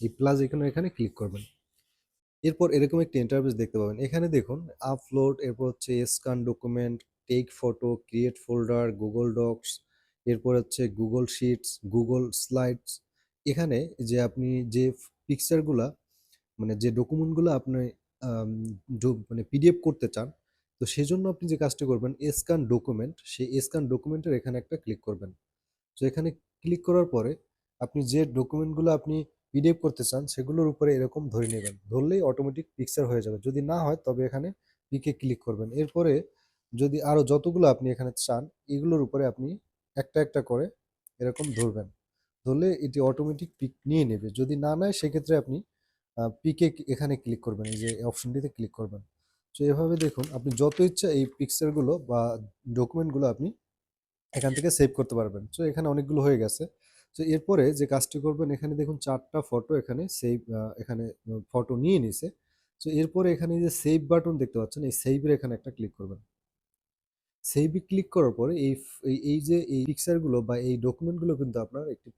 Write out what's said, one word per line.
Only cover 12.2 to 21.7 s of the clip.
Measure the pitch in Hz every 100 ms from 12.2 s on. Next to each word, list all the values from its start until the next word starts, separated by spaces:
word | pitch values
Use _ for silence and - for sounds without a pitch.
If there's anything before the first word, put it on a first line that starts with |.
| 123 -
Slides। | - 131 123 123 - - _ _ _ _ 147
এখানে | 139 165 120 165 -
যে | 113 123
আপনি | 120 127 127 127 120
যে | 120 127 127 - _ -
পিকচারগুলা, | 135 - 160 151 127 131 - _ _ _ _ _ -
মানে | 107 104
যে | 120
ডকুমেন্টগুলো | 113 120 156 160 160 170
আপনি, | 135 131 127 123 - _ -
আম, | 127 113 110 110 110 101 - 120
ডো-, | 123 113 104
মানে | 117
পিডিএফ | 104 143 170 175
করতে | 160 - 117
চান, | 107 131 - _ _ _ -
তো | 123
সেজন্য | - 143 185 190
আপনি | 180 175
যে | 156
কাজটি | 147